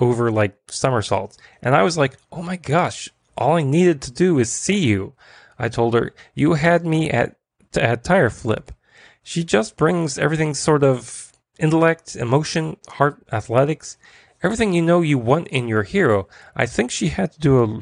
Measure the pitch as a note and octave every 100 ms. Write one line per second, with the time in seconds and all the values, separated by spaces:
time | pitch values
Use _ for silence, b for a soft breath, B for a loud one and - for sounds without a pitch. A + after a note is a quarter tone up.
0 | A#2+ A#2 A#2+ A2 G#2 - - - C3+ B2
1 | G2 G2+ G2+ - b b B2 C#3+ F#3+ E3
2 | C3+ - _ E3 F3 F3+ C#3+ D#3+ D3+ -
3 | - - _ - B2 E3 C#3 D#3 F3+ D3
4 | - A#2+ F#3 D3+ A#2 - - G3+ C#3 G2+
5 | G2 - B B B - A#2 A#2+ A#2 A#2
6 | - B B - C#3+ D#3+ E3+ E3+ E3+ D#3+
7 | D#3+ A#2+ - - _ _ _ - A#2+ A#2
8 | - F#3 B2 - A#2 G#2+ - - b b
9 | b b - E3 E3+ - A3 - D#3 F3
10 | D#3+ C3+ D3 D#3 D#3 C#3+ - D3+ C#3 B2
11 | A#2 - - _ _ - D#3 D#3+ E3 E3
12 | - - A#2+ C3+ D3+ E3 D#3+ - - -
13 | C#3+ C#3+ _ A2+ - A#2 D3 D#3 - -
14 | b b b _ C4 A3+ A3 F3 E3 F3
15 | D#3+ C#3 A2+ D3+ - C3 A#2+ G#2+ G2+ G3
16 | D#3 G#2 F#2+ B B - B2 - B3 -
17 | F#3+ - F#3+ - D3+ C3 A2+ A2